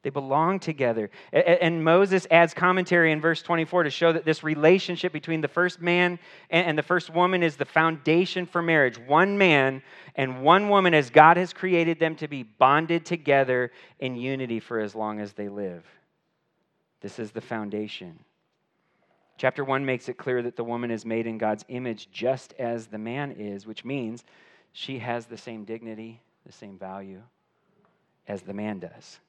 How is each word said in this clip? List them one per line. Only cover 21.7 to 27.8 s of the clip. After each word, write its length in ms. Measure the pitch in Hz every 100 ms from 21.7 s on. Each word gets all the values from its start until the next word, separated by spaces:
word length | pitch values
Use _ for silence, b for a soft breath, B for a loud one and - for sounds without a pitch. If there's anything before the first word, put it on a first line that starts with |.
| 123 123 110 -
just 420 | - 120 131 - -
as 280 | 120 117 107
the 100 | 107
man 320 | 110 131 143
is, 340 | - 104 101 107
which 200 | 110 120
means 400 | 139 113 117 _ b b b b
she 260 | - - 131
has 260 | 120 120 113
the 120 | 113
same 260 | - 110
dignity, 580 | 104 113 113 107 113 117 _ _ -
the 60 |
same 260 | - 104 95
value 420 | 95 95 98 95 120 _ _ _ _ _